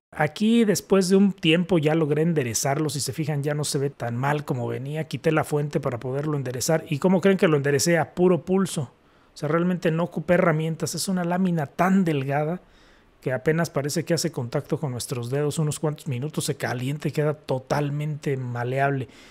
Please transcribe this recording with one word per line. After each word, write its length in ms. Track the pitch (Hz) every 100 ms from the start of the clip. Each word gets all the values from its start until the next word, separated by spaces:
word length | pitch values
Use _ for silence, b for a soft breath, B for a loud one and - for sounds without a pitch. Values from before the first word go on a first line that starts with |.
| _
Aquí 520 | 160 151 - 214 233
después 460 | 208 175 - 196 180
de 60 | 196
un 160 | 202
tiempo 460 | - 165 165 175 175
ya 180 | 147 165
logré 280 | 147 147
enderezarlo, 640 | 165 156 117 107 139 147 151
si 100 | 139
se 140 | -
fijan 300 | 120 147 143
ya 100 | 143
no 100 | 147
se 160 | 143 143
ve 100 | 139
tan 260 | - 120 120
mal 300 | 139 147 143
como 220 | 127 120
venía, 380 | 120 135 156 151
quité 260 | 135 160
la 120 | 156
fuente 360 | 147 147 147 147
para 200 | 139 120
poderlo 380 | 127 135 151 143
enderezar, 480 | 127 123 - 160 -
¿y 100 | 143
cómo 220 | 185 185
creen 160 | 196 185
que 100 | 185
lo 100 | 147
enderecé? 400 | 143 139 170 165
A 160 | 143
puro 300 | - 180 170
pulso, 380 | - 190 185 170 123 _ b b b
o 40 | -
sea, 120 | 147
realmente 420 | 160 180 175 170
no 120 | 160
ocupé 320 | 175 185 160 175
herramientas, 580 | 175 156 160 156 151
es 140 | 160 -
una 160 | 185
lámina 440 | 170 180 185 165 139
tan 360 | - 180 196
delgada 580 | 165 143 135 143 151 185 b b b b b _
que 100 | 143
apenas 380 | 127 160 165 160
parece 360 | 143 143 170 143
que 80 |
hace 180 | 165 156
contacto 480 | 143 117 147 - 156
con 120 | 143
nuestros 380 | 120 - 123 117
dedos 280 | 139 147 147
unos 220 | 151 -
cuantos 280 | 151 147 -
minutos, 380 | 120 151 160 -
se 120 | -
calienta 500 | 113 123 127 151 156
y 40 |
queda 220 | 151 151
totalmente 1040 | 147 - 131 - 143 143 147 151 147 151 135
maleable. 720 | 123 120 123 135 139 139 117 B B